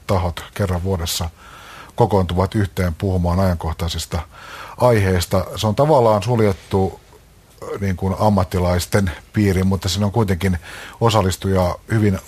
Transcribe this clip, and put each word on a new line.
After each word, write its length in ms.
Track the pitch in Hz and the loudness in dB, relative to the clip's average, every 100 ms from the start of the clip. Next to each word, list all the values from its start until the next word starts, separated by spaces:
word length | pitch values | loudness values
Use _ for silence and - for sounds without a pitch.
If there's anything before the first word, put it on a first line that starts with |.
| - | -2
tahot 360 | 98 90 - - | -2 -2 -6 -10
kerran 300 | - 98 87 | -4 -2 -2
vuodessa 460 | 90 92 82 - 85 - - - - - - - | -2 -4 -4 -6 -6 -8 -20 -20 -20 -20 -12 0
kokoontuvat 600 | 117 101 87 90 95 110 | 2 2 2 0 0 0
yhteen 400 | 98 - 90 82 | -2 -2 -4 -2
puhumaan 440 | 101 92 87 87 | -2 0 0 2
ajankohtaisista 800 | 95 85 82 85 85 85 - 85 - - - - - - | 2 0 -4 -4 -4 -6 -6 -8 -8 -16 -20 -18 -16 0
aiheista. 680 | 123 113 95 92 - 95 87 - | 4 4 4 0 0 -2 -2 -2
Se 120 | 110 | -2
on 80 | 104 | 2
tavallaan 480 | 147 147 113 107 | 4 4 4 4
suljettu, 760 | 113 120 107 92 - 98 95 - - - - - _ - - - | 2 2 2 0 -2 -2 -2 -4 -18 -20 -20 -20 _ -16 -12 -6
niin 160 | 98 90 | -4 -4
kuin, 200 | 95 95 | -4 0
ammattilaisten 920 | 107 98 90 92 90 90 - 104 95 - - | 2 2 0 -2 0 0 0 0 0 -4 -6
piiriin, 340 | 110 101 92 95 | 0 2 2 2
mutta 220 | 95 95 | 0 -2
siinä 160 | 92 104 | -2 -2
on 60 | |
kuitenkin 460 | 113 101 90 95 87 - - - - | 0 0 0 -2 -2 -6 -16 -18 -2
osallistujia 760 | 117 107 92 - 98 95 90 - - | 2 4 2 0 0 0 0 -2 -4
hyvin 280 | 110 104 95 | 0 2 0